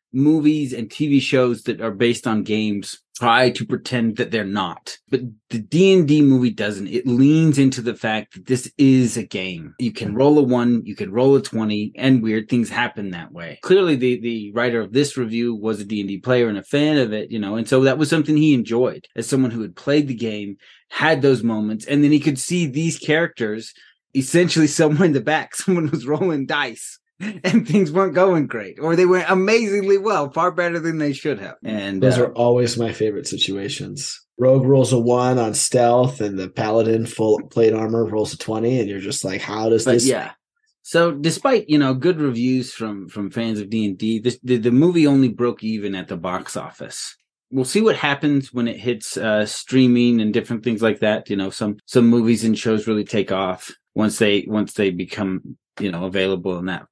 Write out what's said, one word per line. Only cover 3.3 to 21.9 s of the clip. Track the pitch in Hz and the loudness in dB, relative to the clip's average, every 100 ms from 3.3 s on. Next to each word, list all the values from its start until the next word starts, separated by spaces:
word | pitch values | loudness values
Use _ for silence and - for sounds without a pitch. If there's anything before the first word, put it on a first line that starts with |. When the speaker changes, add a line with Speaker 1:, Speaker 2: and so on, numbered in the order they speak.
| 120 127 | 2 2
Speaker 1:
to | - 107 | 0 -6
pretend | 120 - 123 113 104 | -6 -4 -2 -2 -2
that | 113 | -4
they're | 110 | -4
not. | 98 101 90 78 - - - | -4 -4 -6 -8 -16 -16 -6
But | 127 123 - - | -4 -4 -14 -10
the | 117 | -10
D | 104 160 190 | -2 4 6
and | 185 143 | 6 4
D | 151 | 4
movie | 143 131 123 | 6 4 2
doesn't. | 107 107 98 98 | -2 -6 -6 -6
It | 110 | -4
leans | 131 120 143 156 160 139 | 0 4 6 6 4 4
into | 135 127 | 2 0
the | 117 104 | -6 -4
fact | 113 107 - | -4 -4 -6
that | 92 90 | -12 -4
this | 127 135 - | -4 -4 2
is | 135 131 117 117 | 4 6 4 -2
a | |
game. | 98 101 92 85 76 - | -8 -8 -8 -10 -12 -6
You | 120 | -6
can | - 104 | -6 -6
roll | 107 143 151 | 2 4 4
a | |
one, | 123 123 120 117 | 4 2 2 0
you | - | -2
can | 101 95 | -10 -6
roll | 110 135 | 0 4
a | 139 | 4
twenty, | - 110 107 107 104 - | 2 -4 -2 -2 -6 -2
and | 131 131 | 2 2
weird | 110 110 107 | 2 -2 -2
things | 120 107 | -2 -2
happen | 120 120 113 101 | -2 -4 -6 -10
that | 87 80 | -10 -14
way." | 85 82 - | -14 -14 -8
Clearly, | - 190 175 131 | 2 2 4 0
the, | 123 123 | 0 -2
the | 117 113 104 | -4 -6 -6
writer | 113 120 117 | -4 -2 -2
of | 98 | -2
this | 127 139 131 | -2 -2 -4
review | 113 117 120 | -6 -4 -4
was | 110 110 104 | -4 -4 -6
a | |
D | 101 107 | -6 -6
and | 98 | -6
D | 98 | -6
player | 127 127 113 | 0 2 2
and | 101 | -2
a | |
fan | - 143 151 147 | -4 0 2 2
of | 113 | 0
it, | 107 - | -4 -8
you | 113 | -8
know, | 98 113 | -6 -4
and | 113 | 0
so | 131 | 2
that | 135 135 | 4 2
was | 147 | 0
something | 160 143 151 | 0 2 2
he | 156 | 4
enjoyed | 127 110 117 127 - - - | 2 2 0 0 -4 -14 -10
as | - | -2
someone | 135 123 | 0 0
who | 113 | -4
had | 107 | -10
played | - 139 151 139 | -8 0 0 0
the | |
game, | 113 113 104 101 98 _ _ - | -4 -6 -6 -10 -14 _ _ -14
had | - 151 151 | -2 0 2
those | 139 120 | 2 2
moments, | 113 110 107 110 | 0 -2 -4 -6
and | - | -2